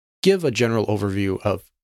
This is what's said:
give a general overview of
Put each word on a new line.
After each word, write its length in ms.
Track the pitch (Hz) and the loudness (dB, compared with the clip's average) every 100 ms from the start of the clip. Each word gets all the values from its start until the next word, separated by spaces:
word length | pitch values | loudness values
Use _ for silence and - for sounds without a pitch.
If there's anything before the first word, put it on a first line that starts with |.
| _ _ | _ _
give 240 | 185 196 | 2 2
a 60 | 160 | 0
general 340 | 113 117 113 101 | 0 0 0 0
overview 540 | 104 101 98 98 95 | -2 -2 -2 -2 -2
of 220 | 104 92 - _ | -2 -4 -6 _